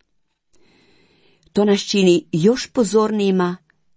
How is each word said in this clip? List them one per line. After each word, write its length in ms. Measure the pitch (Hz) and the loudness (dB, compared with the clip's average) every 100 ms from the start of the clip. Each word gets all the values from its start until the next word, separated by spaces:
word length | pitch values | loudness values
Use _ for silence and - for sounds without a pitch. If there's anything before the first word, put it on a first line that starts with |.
| _ _ _ _ _ _ _ _ _ _ _ _ _ _ _ | _ _ _ _ _ _ _ _ _ _ _ _ _ _ _
To 120 | - | -2
nas 160 | 208 202 | 0 0
čini 440 | - 208 185 175 - | -2 0 2 2 -2
još 340 | 165 190 254 - | 0 0 0 -4
pozornijima 880 | - 202 214 214 214 196 185 175 180 _ _ _ | -4 0 0 -2 -2 -2 -2 -2 -6 _ _ _